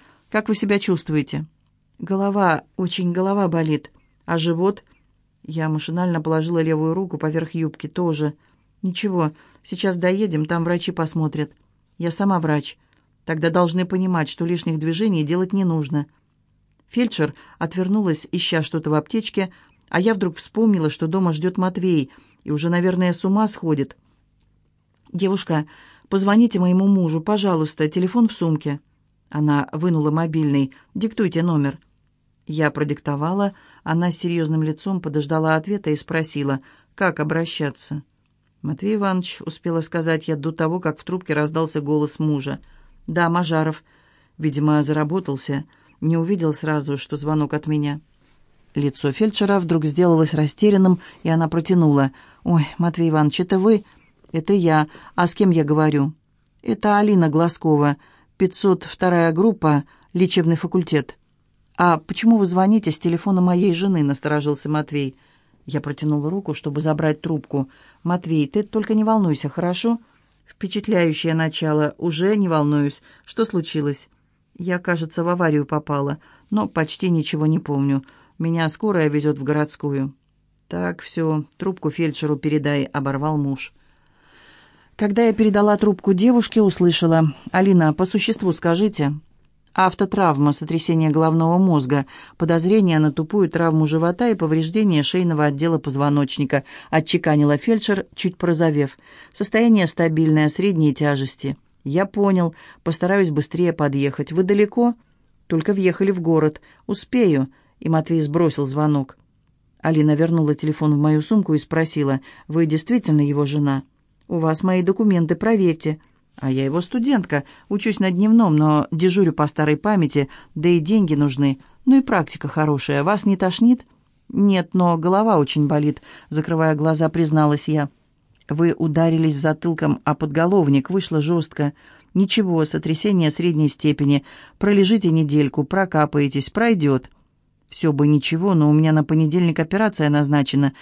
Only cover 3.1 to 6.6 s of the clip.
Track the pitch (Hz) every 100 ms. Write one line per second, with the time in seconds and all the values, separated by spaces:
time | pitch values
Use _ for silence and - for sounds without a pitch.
3.1 | 175 190 202 185 165 160 151 - _ _
4.1 | _ - 165 160 165 185 202 _ _ _
5.1 | _ _ _ - 160 156 156 156 170 180
6.1 | 165 156 160 160 170